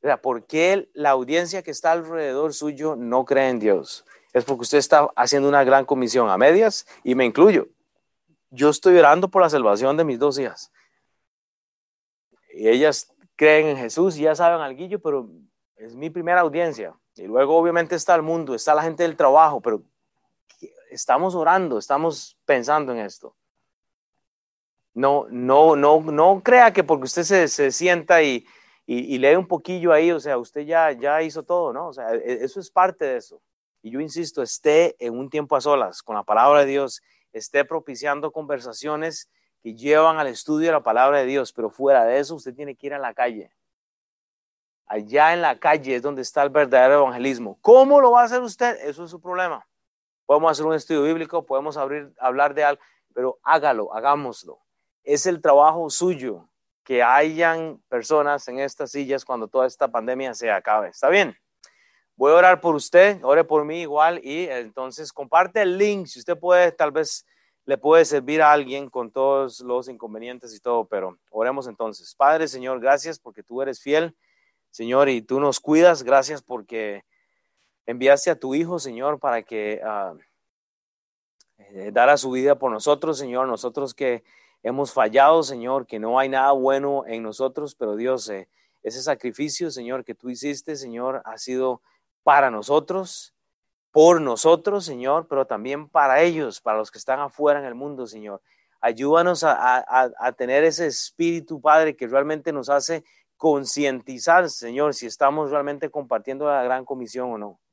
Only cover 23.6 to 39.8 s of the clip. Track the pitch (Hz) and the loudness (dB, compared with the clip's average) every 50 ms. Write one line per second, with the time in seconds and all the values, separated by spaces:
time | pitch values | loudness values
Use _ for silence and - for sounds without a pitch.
23.6 | _ _ _ _ _ _ _ _ _ _ _ _ _ _ _ _ _ _ _ _ | _ _ _ _ _ _ _ _ _ _ _ _ _ _ _ _ _ _ _ _
24.6 | _ _ _ _ _ _ _ 117 131 139 143 143 - - 120 123 123 127 135 143 | _ _ _ _ _ _ _ -2 0 2 2 0 -2 -6 -10 -8 0 4 6 6
25.6 | 156 160 156 143 139 147 151 160 156 156 151 147 156 180 196 190 - - 247 247 | 8 6 6 4 4 4 4 4 2 -2 0 2 4 4 4 2 2 4 6 8
26.6 | 240 226 - 202 175 143 160 143 131 131 - 175 170 160 202 190 170 143 - - | 8 6 6 2 0 0 0 -2 -2 -6 -6 -6 -2 0 2 2 2 2 0 0
27.6 | 143 135 127 - 170 180 180 170 151 - 180 170 156 143 131 120 - _ _ _ | -2 -2 -2 0 0 0 0 0 2 4 4 4 4 4 0 -4 -8 _ _ _
28.6 | _ _ _ _ _ - 113 120 127 - 139 127 127 139 156 180 185 170 180 156 | _ _ _ _ _ -8 -6 -6 -4 -4 -4 2 4 4 4 4 2 -2 -6 -6
29.6 | - - 185 185 165 170 160 151 160 170 175 156 - 147 139 123 120 - _ 147 | -6 -8 -8 -4 2 4 4 4 4 2 0 0 -2 -4 -4 -4 -6 -8 _ -12
30.6 | 147 147 165 165 160 156 139 120 120 143 147 156 160 160 143 160 143 _ 175 180 | -8 -2 0 2 2 2 0 -2 -2 -2 0 0 -2 -4 -8 -12 -6 _ -2 -2
31.6 | 170 143 120 - 170 170 135 135 120 113 117 113 - 120 127 117 120 135 - 196 | -2 -4 -6 -8 -10 -12 -12 -10 -6 -4 -4 -4 -4 -6 -6 -6 -6 -8 -10 -12
32.6 | 180 - _ 180 185 190 180 _ 160 139 127 120 - _ - - _ _ _ _ | -16 -4 _ 0 0 0 0 _ -6 -6 -6 -6 -8 _ -20 -20 _ _ _ _
33.6 | _ _ _ _ _ 110 117 135 156 156 143 165 170 151 - - 127 113 - - | _ _ _ _ _ -12 -10 -8 -8 -8 -8 -10 -10 -8 -6 -8 -8 -6 -8 -2
34.6 | _ 151 151 156 170 165 - _ 123 120 113 123 135 139 - 151 147 143 156 135 | _ 2 4 4 4 2 0 _ -10 -8 -8 -8 -10 -8 -6 -8 -4 -2 -2 -2
35.6 | 120 147 147 135 117 92 - - - - 110 104 101 - 104 110 120 139 147 147 | 2 2 0 0 0 -4 -6 -14 -14 -8 -8 -8 -4 0 2 4 6 6 6 6
36.6 | 143 135 139 139 139 131 - - _ _ _ _ _ _ _ 110 110 - - 143 | 4 2 0 -4 -4 -4 -8 -14 _ _ _ _ _ _ _ -16 -16 -4 -2 -2
37.6 | 143 139 165 160 156 - 135 113 127 147 143 147 147 156 - 160 156 143 147 127 | -2 -2 -4 -10 -10 -10 -16 -8 -6 -6 -4 -4 -6 -10 -10 -10 -8 -8 -8 -8
38.6 | 120 127 113 - 135 147 151 151 156 165 151 - - _ _ _ _ _ _ _ | -8 -14 -16 -12 -8 -8 -6 -6 -6 -8 -10 -12 -18 _ _ _ _ _ _ _
39.6 | _ 113 110 113 | _ -16 -16 -10